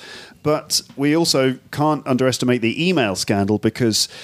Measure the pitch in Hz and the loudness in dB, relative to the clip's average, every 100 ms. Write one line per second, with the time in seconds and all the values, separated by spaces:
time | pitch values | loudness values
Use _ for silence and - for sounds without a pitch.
0 | - - - - 151 151 - - - - | -16 -20 -20 -8 -2 -2 -2 -6 -6 -4
1 | 143 160 165 143 131 127 - - 151 147 | 0 2 2 2 2 0 -6 -2 0 0
2 | 131 123 131 120 127 123 113 - 185 170 | 0 0 2 0 0 2 0 0 0 2
3 | 110 90 - 101 98 104 110 - 120 104 | 0 -2 -2 0 2 0 0 0 0 0
4 | - - | -4 -8